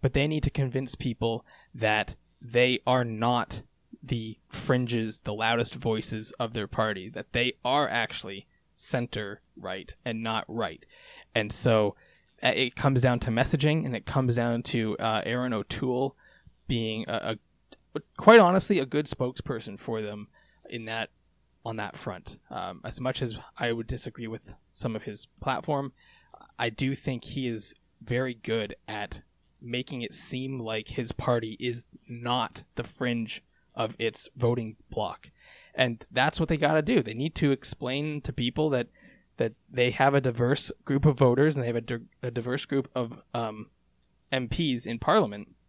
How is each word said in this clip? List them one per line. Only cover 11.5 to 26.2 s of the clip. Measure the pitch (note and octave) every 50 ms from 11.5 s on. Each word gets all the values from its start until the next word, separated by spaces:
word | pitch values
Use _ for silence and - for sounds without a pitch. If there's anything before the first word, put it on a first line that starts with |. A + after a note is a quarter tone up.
so, | - - - B2 A2+ A2 G#2+ G2+ - _ - _ _ _ _ _ _ _ -
uh, | B2 A#2
it | F2 C3 A#2+ -
comes | - - C#3+ C3+ B2+
down | A#2+ B2+ B2 A#2
to | - -
messaging, | A2 A#2 A#2+ - - C#3+ C#3 D3+ D3+ D#3+ D3+
and | C3+ B2
it | A2 -
comes | - - C#3+ C3 B2 A#2
down | A#2+ A#2 A#2+ A#2 A#2+
to, | A#2+ - - A#2 A2+ G#2+ G#2 -
uh, | - A2+ A2 G#2+ -
Erin | - A#2 B2 B2+ B2+ A#2+
O'Toole | G#2+ G2+ _ - - - B2+ B2 B2 C3+ C3+ - _ _ - - _ _ - _ _ _
being | - C3+ A#2 A2+ A2 A2 A2 G#2+
a, | - A2+ A2 - - A2+ G#2+ _ _ _ _ _ _ - _ _ _ _
a, | - - _ _
quite | - - G3+ A3+ A#3
honestly, | G3 F3 F#3 F#3+ - - G#3
a | E3+ C3+
good | C3 - D3 D3+
spokesperson | - - - B2+ B2 B2+ - - - C3 A2+ - A2+ G2+ G2+
for | - - A#2 A2 G#2+
them | G#2 G#2 G#2 G#2 - _ _ _ _ _ _ _ -
in | - A#2+ A2
that, | A2 A2+ A2+ A2 - _ _ _ _ _ _ _ _ _ _ _
on | A#2 A2+
that | A2 G2+ G2+ -
front. | - - B2 F#2 F2+ - - - - _ _
Um, | - - F2+ F#2 F2+ - -
as | A2 - -
much | B2 C3 C3+ - C3
as | A#2 A2 A2+ - - _
I | - B2 A#2+
would | A#2 A#2 A2+
disagree | A#2 B2+ B2 - - - - A#2+
with | A2 A2+ G#2+ - - - _ _ _
some | _ - - B2+ A2+
of | G#2+
his | - - G#2 G#2 - _ _ _
platform, | - C3+ C3 - - - D3+ C#3 C#3 C3+ - _ _ _ - _